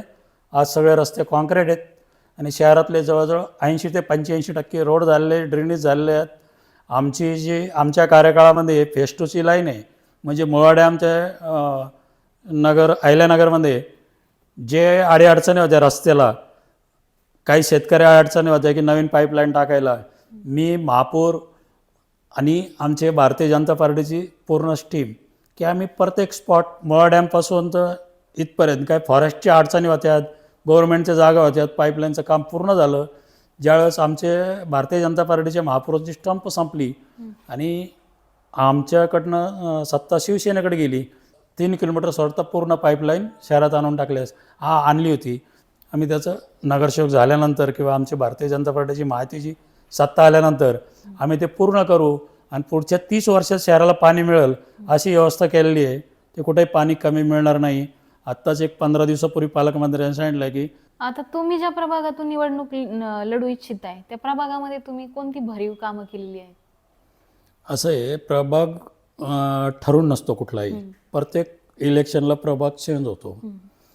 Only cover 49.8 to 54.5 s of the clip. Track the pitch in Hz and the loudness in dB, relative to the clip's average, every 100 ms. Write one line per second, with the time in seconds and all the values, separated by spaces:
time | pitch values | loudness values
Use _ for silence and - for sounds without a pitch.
49.8 | _ - 147 - 160 156 156 139 135 107 | _ -2 0 4 6 6 4 2 0 0
50.8 | - _ - - 139 156 165 - 196 202 | -8 _ -20 -8 -4 -2 -4 -2 0 2
51.8 | 185 175 151 143 - _ _ 139 139 160 | 2 2 2 -2 -8 _ _ -10 -6 -6
52.8 | 151 180 - 214 208 190 175 190 - 165 | -2 -4 -2 -2 2 0 0 -2 2 4
53.8 | 175 170 165 170 170 165 131 | 4 4 4 4 2 4 2